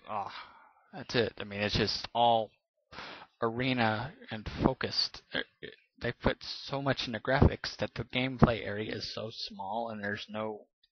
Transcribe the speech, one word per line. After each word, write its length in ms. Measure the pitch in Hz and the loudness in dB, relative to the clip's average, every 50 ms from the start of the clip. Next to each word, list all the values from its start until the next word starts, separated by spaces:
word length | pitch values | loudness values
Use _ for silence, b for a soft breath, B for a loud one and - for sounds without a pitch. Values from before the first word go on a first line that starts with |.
| - - | -12 -8
oh, 180 | 107 101 95 - B B B B B B B B B B B _ - | -6 -6 -6 -6 B B B B B B B B B B B _ -14
that's 220 | 165 - - - | -12 -8 -2 0
it. 180 | 123 110 - - - | 0 0 0 -2 -8
I 40 | 107 | -10
mean, 180 | 104 101 101 | -8 -4 -2
it's 140 | 104 101 - | 0 0 2
just 320 | - 110 98 - - - - - | 2 2 0 0 -4 -6 -4 0
all 380 | 117 120 117 117 113 107 - _ _ _ _ _ _ _ _ B B B B B B B B B - | 4 4 6 4 4 2 -2 _ _ _ _ _ _ _ _ B B B B B B B B B -2
arena 720 | 117 113 113 120 127 131 127 123 113 110 110 107 123 147 - - - - | -2 0 0 0 0 2 2 4 4 4 2 0 -2 -6 -10 -14 -12 -10
and 180 | 113 110 104 - - - 113 | -8 -8 -8 -6 0 2 4
focused. 600 | 131 131 - - 98 - - - - - - - - - | 4 4 2 -2 -2 0 -2 -2 -2 -4 -12 -12 -6 -4
Uh, 60 | - - - _ _ - - - - _ _ _ - | -4 -4 -6 _ _ -16 -16 -16 -16 _ _ _ -6
they 120 | - 120 | -4 -4
put 260 | - _ - 135 - - | -2 _ 2 0 0 0
so 400 | - - - - - - 139 139 | -4 -12 -12 -10 -8 -6 -4 0
much 260 | 139 135 123 - - | 2 2 2 2 0
in 60 | 131 113 | -4 -4
the 60 | 107 | -2
graphics 560 | - 127 131 131 - - - - - - - | 2 4 6 8 8 8 6 4 -6 -8 -4
that 140 | - 120 - - | -4 -4 -4 -4
the 80 | - 120 | -6 -6
gameplay 600 | - - 127 127 135 131 117 - 123 117 95 - | -4 -2 0 0 0 4 6 6 6 6 4 -2
area 280 | 104 101 104 110 - - | -4 -4 -4 -4 -4 -4
is 200 | - - - - | -6 -6 -6 -6
so 180 | 107 107 113 | -6 -8 -8
small 580 | - - - - 208 196 95 95 107 117 117 117 | -8 -8 -10 -10 -8 -8 -6 -4 -4 -4 -4 -4
and 140 | 110 107 101 | -6 -4 -4
there's 240 | 101 104 107 - - | -4 -4 -4 -6 -6
no 320 | 104 107 110 110 107 104 - _ _ _ _ _ | -6 -4 -4 -4 -6 -8 -12 _ _ _ _ _